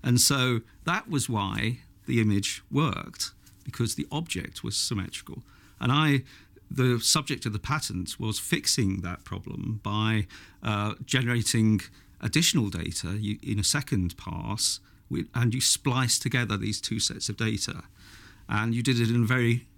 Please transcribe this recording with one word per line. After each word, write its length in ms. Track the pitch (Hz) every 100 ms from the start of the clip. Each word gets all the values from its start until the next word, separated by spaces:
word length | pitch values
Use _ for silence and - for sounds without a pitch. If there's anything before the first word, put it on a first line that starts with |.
And 180 | 135 120
so 420 | - 139 127 117 - - -
that 220 | 185 214
was 220 | 151 113
why 520 | 113 98 104 110 120 - - -
the 120 | 120
image 440 | 107 101 101 - -
worked, 600 | 135 151 - - - - - - -
because 300 | - - 117
the 140 | - -
object 520 | 147 170 90 82 -
was 120 | - -
symmetrical. 680 | - 104 90 - - - - - - -
And 120 | 120
I, 320 | 143 156 139 - - - - -
the 300 | - 127 120
subject 460 | - 160 139 127 117
of 80 |
the 60 | 104
patent 600 | - 151 - - - -
was 200 | 113 107
fixing 600 | - 160 - - 101 95
that 220 | 90 90
problem 560 | - 95 - - - 110
by, 420 | 104 104 110 110 101 - - -
uh, 320 | 113 104 104 - -
generating 760 | 131 120 120 110 117 110 107 - - - -
additional 500 | - 147 170 165 104
data 480 | 87 80 - 85 104
you, 180 | 104 104
in 160 | - 104
a 40 |
second 540 | 104 143 - 104 90 -
pass, 600 | - 87 - 104 - - - - -
wi-, 180 | - - 120
and 180 | 120
you 80 | 127
splice 560 | - - 139 127 123 -
together 400 | 123 123 120 104
these 240 | 107 104
two 180 | - 110
sets 300 | - - -
of 80 | 104
data. 460 | 110 110 - - - - - - - - -
And 240 | 107 113
you 80 | 117
did 180 | 123 120
it 120 | 113
in 100 | 120
a 60 | 113
very 400 | 127 117 117 -